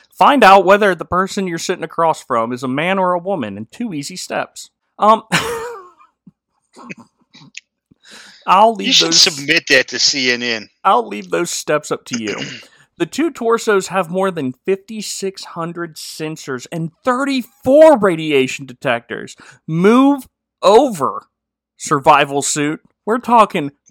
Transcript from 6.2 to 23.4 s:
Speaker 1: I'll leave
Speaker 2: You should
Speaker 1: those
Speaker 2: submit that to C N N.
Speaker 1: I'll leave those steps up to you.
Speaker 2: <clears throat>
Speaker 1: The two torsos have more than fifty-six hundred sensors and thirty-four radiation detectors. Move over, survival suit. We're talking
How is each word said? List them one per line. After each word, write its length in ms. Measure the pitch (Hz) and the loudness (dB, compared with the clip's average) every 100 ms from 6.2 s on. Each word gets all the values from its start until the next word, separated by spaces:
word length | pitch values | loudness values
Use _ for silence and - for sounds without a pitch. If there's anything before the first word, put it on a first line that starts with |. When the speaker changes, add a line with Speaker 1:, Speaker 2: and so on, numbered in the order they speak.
| _ _ _ _ _ - 240 - - _ _ - - - _ _ _ _ _ - - - - | _ _ _ _ _ -20 -20 -20 -20 _ _ -20 -20 -20 _ _ _ _ _ -20 -20 -14 0
Speaker 1:
I'll 280 | 180 220 208 | 4 4 2
leave 120 | 202 | 0
Speaker 2:
You 60 | |
should 140 | 262 165 | 2 2
Speaker 1:
those 140 | 151 | 2
Speaker 2:
submit 460 | 190 147 139 160 143 | 0 -2 -2 -2 2
that 180 | 139 127 | 2 2
to 100 | 120 | -2
C 320 | - 147 127 | -2 0 -2
N 120 | 120 | -2
N. 260 | 120 113 101 _ | -2 -6 -8 _
Speaker 1:
I'll 240 | 190 226 220 | 0 2 0
leave 220 | 208 185 | -8 -6
those 200 | 175 175 | -4 -4
steps 400 | - - 151 - | -6 -4 -4 -4
up 140 | 147 - | -10 -8
to 160 | 120 | -10
you. 160 | 107 98 | -8 -8
Speaker 2:
<clears throat> 80 | 143 - - _ _ - | -10 -16 -20 _ _ -10
Speaker 1:
The 80 | 170 | -8
two 240 | - 320 | -2 -4
torsos 580 | - 226 226 226 196 180 | -2 -2 -2 0 0 0
have 220 | 180 165 | -4 -4
more 220 | 180 190 | -2 -4
than 220 | 170 131 | -2 -6
fifty-six 880 | 131 - 196 196 220 202 - 196 190 | -6 -4 -4 -6 -14 -12 -10 -10 -10
hundred 540 | - 175 165 170 170 151 | -16 -12 -10 -10 -12 -14
sensors 680 | - - 156 156 - 127 - | -16 -12 -10 -10 -10 -12 -10
and 200 | 170 160 _ | -10 -10 _
thirty-four 920 | - 247 277 269 - _ 262 285 320 269 | -4 -2 -2 -4 -6 _ 2 8 8 8
radiation 680 | 196 160 160 143 131 - 135 | 2 0 0 2 0 -4 -14
detectors. 680 | 123 143 120 - - - - - - - | -8 -4 -4 -4 -12 -14 -18 -20 -20 -8
Move 640 | 160 190 240 277 277 - _ _ _ | 0 4 6 4 2 -4 _ _ _
over, 640 | 180 220 285 185 123 101 - _ _ _ _ _ | 4 6 4 0 -4 -4 -14 _ _ _ _ _
survival 640 | - 147 135 147 143 139 | -4 0 4 4 4 -2
suit. 380 | 131 151 147 160 _ _ - | -4 -2 -4 -4 _ _ -6
We're 120 | 240 | -4
talking 560 | 240 240 | 0 2